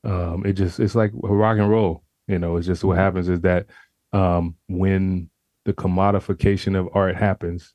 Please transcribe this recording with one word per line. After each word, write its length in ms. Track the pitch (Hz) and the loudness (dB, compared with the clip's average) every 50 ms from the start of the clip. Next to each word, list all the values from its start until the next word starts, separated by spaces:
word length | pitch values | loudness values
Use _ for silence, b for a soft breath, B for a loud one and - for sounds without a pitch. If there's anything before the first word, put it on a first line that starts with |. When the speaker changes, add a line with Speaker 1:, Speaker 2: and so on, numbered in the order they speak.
| - | -4
Speaker 1:
Um, 420 | 107 95 90 87 85 85 90 104 | -4 -4 -2 -2 -4 -4 -4 -2
it 80 | 101 95 | -2 0
just, 260 | 95 95 87 - - | 0 0 -2 0 0
it's 160 | 107 101 - | -2 0 2
like 160 | 117 110 101 107 | 2 0 0 -2
rock 440 | - - 101 101 101 107 113 113 | -6 -2 0 2 2 4 2 4
and 120 | 107 104 104 | 2 4 4
roll, 340 | 107 113 107 90 80 - _ _ _ _ _ | 4 2 2 0 -2 -4 _ _ _ _ _
you 100 | - 98 | -4 -4
know, 200 | 87 87 85 85 | -2 -2 -2 -2
it's 100 | 85 82 | -2 0
just 160 | 90 90 - - | -2 -2 0 0
what 100 | 98 90 | 0 2
Speaker 2:
Mm-hmm. 40 | 87 | 2
Speaker 1:
happens 280 | 95 98 92 92 90 90 | 2 2 0 0 0 0
is 120 | 90 87 | -2 2
that, 260 | 87 92 90 87 101 B B B B B B _ _ _ | 2 2 2 2 -2 B B B B B B _ _ _
um, 440 | - 101 95 90 87 87 85 85 82 _ _ | 0 0 2 2 2 0 -2 -4 -8 _ _
when 640 | - 95 90 95 98 98 95 95 95 92 90 87 - _ _ _ _ _ _ _ | -8 -4 0 0 2 2 2 0 0 -2 -4 -6 -10 _ _ _ _ _ _ _
the 80 | 104 98 | -6 -4
commodification 1040 | - - 92 90 92 95 101 101 98 - - 98 - - 104 101 95 - 101 95 | -2 -2 -2 0 2 2 2 2 0 -2 -4 -4 0 2 0 2 0 -2 -2 -2
of 120 | 95 90 87 - | -2 -2 -4 -6
art 220 | 98 98 92 90 | -4 -4 -4 -2
happens 580 | 92 107 101 92 - - 85 87 87 - - | 0 0 0 0 -2 -4 -8 -8 -8 -12 -14